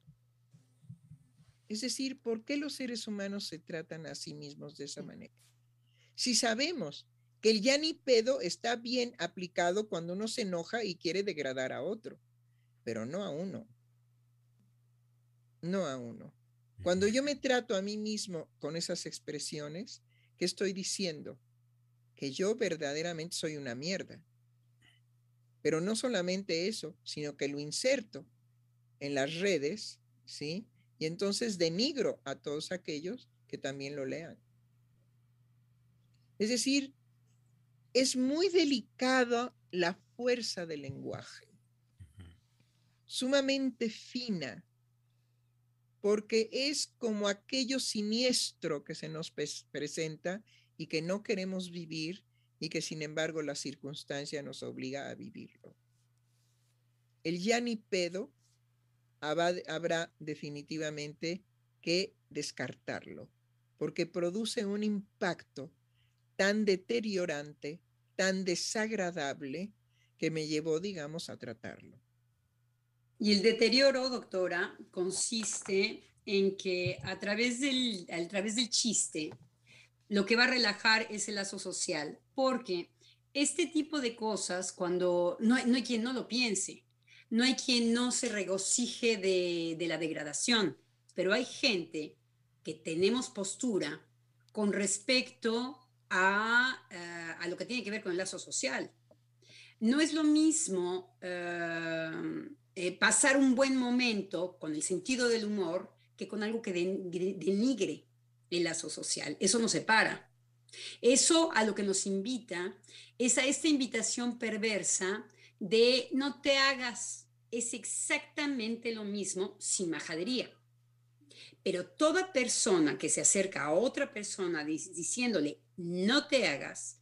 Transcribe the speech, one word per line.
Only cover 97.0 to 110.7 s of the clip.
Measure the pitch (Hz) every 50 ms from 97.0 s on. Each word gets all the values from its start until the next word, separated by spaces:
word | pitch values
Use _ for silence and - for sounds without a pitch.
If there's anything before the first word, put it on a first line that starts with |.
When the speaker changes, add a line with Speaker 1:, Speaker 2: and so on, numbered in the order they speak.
| 175 170 175 170 165 165 165 -
Speaker 2:
a | 170 170
lo | 180
que | 170 180
tiene | 180 247 247 196
que | 202
ver | 214 214
con | 208 190
el | 170 180
lazo | 190 - - 170
social. | - 147 - - - 269 269 233 - - - _ _ _ _ _ _ _ _ _ _ - - - - - _ -
No | 220 220 262 294
es | 320 302 302
lo | 320 311
mismo, | 302 302 311 311 320 302 - - 190 190 180 180 180 180 185 185 - _ _
eh, | - 180 180 175 175 175 175 170 170 170 165 165 165 165 165 165 160 160 160 165 160 160 160 156 - - - - _ _ -
eh, | 185 175 185 185 -
pasar | 202 220 214 - - 277 269
un | 277 269 262 247
buen | 262 269 269 262
momento | 262 247 240 240 247 247 240 220 196 175 - - 165 180 180 - -
con | - 156 151
el | 151
sentido | - - 185 170 - - 254 240 247 240
del | 233 220 208
humor | 208 208 202 180 165 170 185 - - - _ _ _ _
que | - 202 -
con | 214 208
algo | 208 214 226 226
que | 226 208
den-, | 180 175 175 185 196 202 190 175
de-, | 170 175 180 190 196 190
denigre | 156 190 196 202 226 269 269 202 190 160 147 - - _ _ _ _ _ _ _ _ -
el | 175 175 170
lazo | 165 160 165 - -
social. | - - - - - - - 147 - -
Eso | - 190 - 233
nos | 226 -
separa. | - 156 - - 220 220 190 - - - - _ _ _ _ _ _ _ _ _